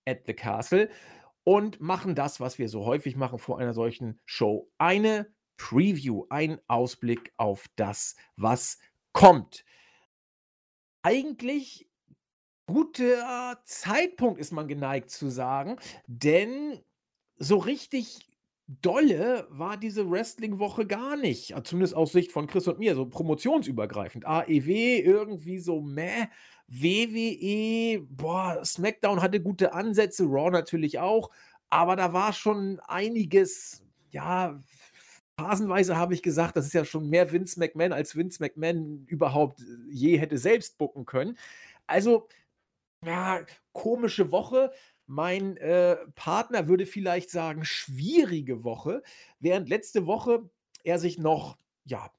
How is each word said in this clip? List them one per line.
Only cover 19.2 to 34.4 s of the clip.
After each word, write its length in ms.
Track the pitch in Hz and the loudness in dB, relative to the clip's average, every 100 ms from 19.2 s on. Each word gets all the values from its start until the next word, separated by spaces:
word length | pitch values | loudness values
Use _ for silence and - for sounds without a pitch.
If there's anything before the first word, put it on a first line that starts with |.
| 220 247 - | 2 -2 -4
war 260 | 143 175 202 | -8 -8 -6
diese 340 | 220 208 190 | -6 -2 0
Wrestling-Woche 800 | 180 226 - 220 196 202 208 202 | 0 -2 -6 -6 -4 -4 -2 -2
gar 300 | 202 262 294 | -4 -4 -2
nicht, 360 | 233 120 - 104 123 | -2 -4 -6 -10 -4
zumindest 280 | 175 185 | 0 0
aus 200 | 160 156 | 2 2
Sicht 180 | 180 180 | 2 2
von 160 | - 147 | -2 -2
Chris 220 | 190 180 | -2 0
und 100 | 170 | 0
mir, 160 | 220 139 | 0 0
so 100 | 127 | -2
promotionsübergreifend. 1200 | - 165 151 240 311 - 120 107 104 90 113 107 | -4 -2 0 2 0 0 -4 -4 -4 -8 -8 -4
A 220 | 160 165 | -2 2
E 180 | 151 135 | 2 4
W 340 | 202 233 247 | 2 4 4
irgendwie 580 | 175 202 214 190 156 185 | 6 4 4 -8 -8 -8
so 220 | 170 160 | -4 -4
meh, 460 | 147 143 170 233 220 - - - - | -4 -6 -4 -4 -4 -8 -20 -20 -18
W 460 | 123 160 202 233 | -2 2 2 2
W 240 | 220 226 - | -2 -4 -2
E, 580 | 190 208 220 226 226 214 139 | -2 0 0 0 0 -2 -6
boah, 540 | 135 156 180 185 170 | -8 -4 -2 -2 -2
SmackDown 580 | - - 196 - 202 190 | -4 -2 -2 0 0 2
hatte 200 | 185 202 | 2 0
gute 320 | 175 190 190 | -2 0 0
Ansätze, 500 | 170 220 202 202 - | 0 -2 0 0 2
Raw 260 | 170 135 160 | 0 2 2
natürlich 480 | 180 - 170 151 - | 0 0 -2 -2 -2
auch, 320 | 180 220 214 _ - _ - | 0 0 -2 _ -20 _ 0
aber 280 | 156 170 190 | 2 4 2
da 160 | 180 | 0
war 180 | 180 208 | 2 0
schon 480 | 196 214 208 196 190 - | 0 0 0 -2 -6 -6
einiges, 960 | 180 214 233 175 190 185 - - - _ _ _ | -4 -2 -2 4 4 4 0 -10 -16 _ _ _
ja, 540 | 147 151 180 | -10 -4 -2